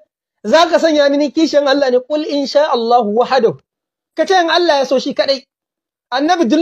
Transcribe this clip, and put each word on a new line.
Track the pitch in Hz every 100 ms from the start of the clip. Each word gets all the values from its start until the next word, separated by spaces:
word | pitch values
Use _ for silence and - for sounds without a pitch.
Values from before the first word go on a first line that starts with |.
| _ _ _ _
Za | 208 311 339
ka | 311
sanya | 320 302 285
ni | 285 294
kishiyan | 320 311 294 285
Allah | 285 269
ne? | 247
"Qul | 254 302 320
in | 285 277
sha | 285 311
Allahu | 254 226 240 208 220
wahdahu." | 240 262 151 135 _ _ _ _ _ -
Ka | 311
ce | 381
in | 330
Allah | 339 339 285
ya | 262
so | 262
shi | 285
kadai. | - - 262 _ _ _ _ _ _ -
Annabi | 262 302 359 240
duk | 302